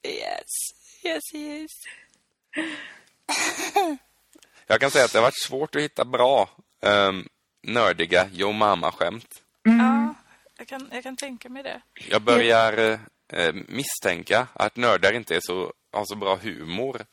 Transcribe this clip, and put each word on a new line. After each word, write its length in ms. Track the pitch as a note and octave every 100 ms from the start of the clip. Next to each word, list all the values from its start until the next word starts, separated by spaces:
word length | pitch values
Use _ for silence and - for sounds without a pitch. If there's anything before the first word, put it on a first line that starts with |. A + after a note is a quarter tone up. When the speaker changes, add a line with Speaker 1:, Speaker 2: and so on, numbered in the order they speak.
Speaker 1:
Yes. 460 | - - G1+ G1+ - - - - _ -
Yes, 200 | F4+ D#4+ -
he 60 | D4+
is. 320 | D4+ D4 D#4 - - - _ _ _ _ _ - - D4+ - - _ _ - - - - F4 G4+ F4+ C#4 _ _ _ _ _ _ _
Speaker 2:
Jag 140 | A2
kan 100 | C#3
säga 140 | D3
att 80 | A#2+
det 60 | A2+
har 40 |
varit 200 | A#2 - -
svårt 300 | C3 D3+ C#3+
att 60 |
hitta 220 | D3 -
bra, 440 | A#2+ B2+ B2 C3+ G2 _ _ _
ehm, 460 | G#2 G#2 G2 F#2+ - _ _ _
nördiga 680 | - A#2 G#2+ F2 E2+ F2 F#2+
Yo 200 | F2+ G2
mama-skämt. 920 | G#2+ G#2+ F#2 E2+ - E2+ G#2+ - - _ _ -
Speaker 3:
Mm. 120 | A3+ A3+
Speaker 1:
Ja, 280 | A#3 A3+ G3+ _ _ _ _
jag 100 | A#3+
kan, 200 | C4 C4+
jag 100 | B3+
kan 140 | B3+ C4
tänka 320 | C#4 B3 B3
mig 140 | B3+
det. 180 | C4+ - _ - -
Speaker 2:
Jag 120 | G#2+
börjar, 560 | G#2+ A#2+ A#2 A2+ A2+ G#2+
eh, 200 | A2+ A2 G#2+ _ _
eh, 260 | - E2+ D#2 -
misstänka 760 | A#2 C#3+ - G#2 F2 F2 G#2 B2
att 240 | - G#2 -
nördar 360 | A#2+ F#2+ F#2+
inte 240 | A2+ A2 E2+
är 40 |
så, 300 | - F#2 F2 - _
har 120 | -
så 120 | G#2 G#2
bra 200 | G2 F#3+
humor. 680 | G#2+ E2+ D#2 F2+ C3 B2 G#2+